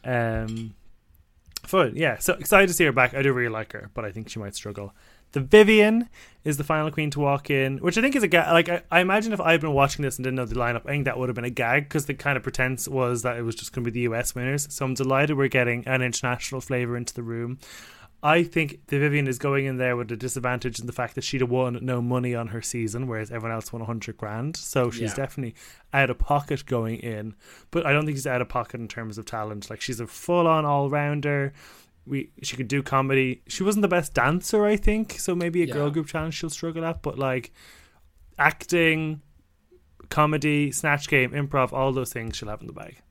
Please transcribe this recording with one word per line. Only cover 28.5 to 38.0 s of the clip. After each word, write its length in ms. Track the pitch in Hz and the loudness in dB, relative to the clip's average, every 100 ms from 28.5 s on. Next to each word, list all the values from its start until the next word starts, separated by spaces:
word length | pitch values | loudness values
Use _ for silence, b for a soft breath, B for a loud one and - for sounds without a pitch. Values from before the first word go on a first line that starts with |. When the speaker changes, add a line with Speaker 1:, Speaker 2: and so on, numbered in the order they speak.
| 127 110 117 | -4 -4 -10
Speaker 1:
in 60 | 113 | -10
terms 320 | - 113 107 | -8 -10 -10
of 80 | 104 | -10
talent. 420 | 110 107 104 - | -8 -6 -8 -12
Like, 120 | 110 | -10
she's 180 | - 113 | -6 -6
a 80 | 113 | -8
full-on 580 | - - 175 170 160 147 | -8 0 4 6 4 4
all-rounder. 880 | 143 139 147 147 147 143 143 139 143 B B B _ - | 2 2 0 0 -2 0 0 -2 -6 B B B _ -8
We, 240 | 139 - - | -6 -6 -10
she 160 | - 127 | -10 -8
could 100 | 117 | -2
do 140 | 143 | -2
comedy. 600 | 143 135 135 135 131 127 - | 0 0 4 2 2 -4 -10
She 140 | - | -2
wasn't 220 | 196 208 | 0 2
the 40 | 196 | 2
best 280 | 175 151 139 | 2 0 0
dancer, 500 | 127 175 - 214 208 | 2 2 0 2 4
I 120 | 214 | 4
think, 420 | 214 214 214 - | 4 2 -2 -6
so 160 | - 180 | -2 0
maybe 260 | 170 170 | 0 0
a 60 | 165 | 0
Speaker 2:
Yeah. 80 | 147 | 0
Speaker 1:
girl 160 | 147 | 0
group 160 | 156 151 | 0 -4
challenge 260 | 160 160 | -4 -6
she'll 160 | 151 160 | -6 -8
struggle 340 | - 165 165 165 | -6 -6 -4 -6
at, 180 | 165 | -4
but, 160 | 143 127 | -6 -2
like, 340 | 135 127 - B B B B B | -2 -2 -6 B B B B B